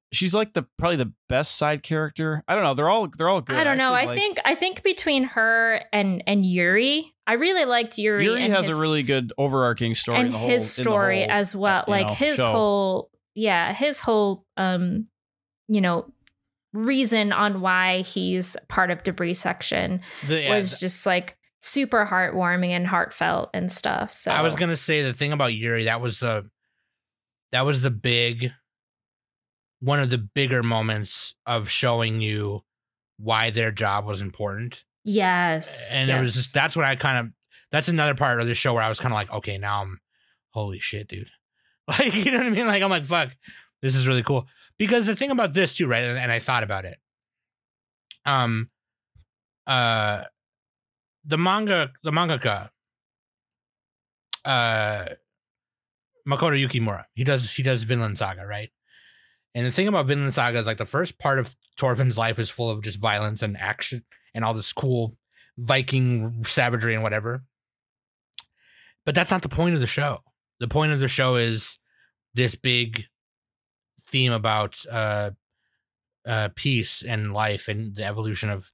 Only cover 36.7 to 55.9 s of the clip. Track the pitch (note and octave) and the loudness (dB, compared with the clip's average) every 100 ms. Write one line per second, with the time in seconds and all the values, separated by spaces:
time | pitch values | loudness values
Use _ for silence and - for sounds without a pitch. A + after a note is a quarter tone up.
36.7 | E3 C3+ C3 C#3+ B2 A2+ - _ - - | 2 0 0 0 0 -4 -12 _ -20 -4
37.7 | D3+ F3 E3 D3 C3+ C#3 A#2+ A#2 A#2 C3+ | -2 0 2 2 2 0 2 0 0 0
38.7 | A#2 A2 A2 B2+ G#2+ F#2+ G#2 - G2 G2+ | 2 0 -2 -2 -2 -4 -8 -8 -6 -4
39.7 | G2+ G2 F2 _ _ _ _ _ A2 G2+ | -4 -6 -12 _ _ _ _ _ -8 -8
40.7 | F#2 - G#2 G#2 F#2+ - _ _ _ _ | -6 -8 -8 -12 -14 -14 _ _ _ _
41.7 | _ - D3+ C4 G#3+ C4 B3 B3 G#3 A#3 | _ -4 0 2 2 0 2 2 0 2
42.7 | G3+ G3 F3 C#3+ F3 C3+ - - - _ | 2 2 0 0 0 -2 -8 -20 -20 _
43.7 | - C3+ C3 B2+ B2+ A#2+ C3+ - _ _ | -4 0 2 2 2 2 -2 -4 _ _
44.7 | - G#3 A#3+ G#3+ G3+ C#4 B3 F#3+ E3+ F3 | -4 0 2 2 -2 -2 0 0 2 0
45.7 | - C#3+ A#2 B2 B2 B2 A#2 - B2 G#2 | 0 0 0 0 -2 -2 -2 0 -2 0
46.7 | G2 F#2+ - _ _ _ _ _ _ _ | -6 -8 -16 _ _ _ _ _ _ _
47.7 | _ _ _ _ - D3 C3+ A#2 A2 A#2+ | _ _ _ _ -8 0 2 2 -2 -6
48.7 | _ _ _ _ _ _ _ _ _ - | _ _ _ _ _ _ _ _ _ -4
49.7 | B2+ A#2 A2+ G#2 G#2 - _ _ _ _ | 0 2 2 0 -2 -8 _ _ _ _
50.7 | _ _ _ _ _ D3 D#3 F#3 G#3 G#3 | _ _ _ _ _ -2 0 2 2 2
51.7 | F3+ C3+ - D#3 D#3 E3+ C3+ A#2 G2+ G#2 | 0 0 -4 -2 0 0 0 0 -2 -8
52.7 | _ _ _ _ _ _ _ _ _ _ | _ _ _ _ _ _ _ _ _ _
53.7 | _ _ _ _ _ - - C#3 B2 A#2 | _ _ _ _ _ -16 -10 -2 0 2
54.7 | A2 G#2+ G#2 F2+ - _ _ _ _ _ | 2 0 -2 -8 -14 _ _ _ _ _
55.7 | _ _ | _ _